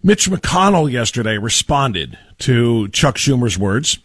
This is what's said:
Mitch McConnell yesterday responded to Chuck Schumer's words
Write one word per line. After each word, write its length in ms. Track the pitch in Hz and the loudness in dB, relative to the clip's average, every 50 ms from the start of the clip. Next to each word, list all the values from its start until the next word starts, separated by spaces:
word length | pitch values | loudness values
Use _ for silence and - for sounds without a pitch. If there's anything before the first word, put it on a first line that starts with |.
Mitch 260 | - 185 214 208 - | 4 4 4 4 2
McConnell 640 | 185 190 165 - - - 180 190 202 202 175 156 147 | -2 -2 -4 -4 -2 0 2 2 4 4 2 2 0
yesterday 460 | 123 123 117 - - 120 113 110 110 | -2 -2 -2 -2 -2 -4 -2 -2 -2
responded 800 | 104 104 113 - - - - 156 139 139 131 101 85 78 - - - - _ - _ | -2 -2 -2 -2 -2 0 0 0 0 0 0 -2 -4 -8 -8 -12 -20 -20 _ -16 _
to 480 | - - 127 117 120 120 117 113 104 | 0 2 2 4 4 2 2 0 -2
Chuck 300 | 101 - - - 143 123 | -2 -2 0 0 0 0
Schumer's 400 | - - 143 139 123 120 113 92 | 0 0 0 0 0 0 -2 -2
words 420 | 95 101 98 98 120 160 - - - | -2 -2 0 0 -2 -2 -2 -6 -6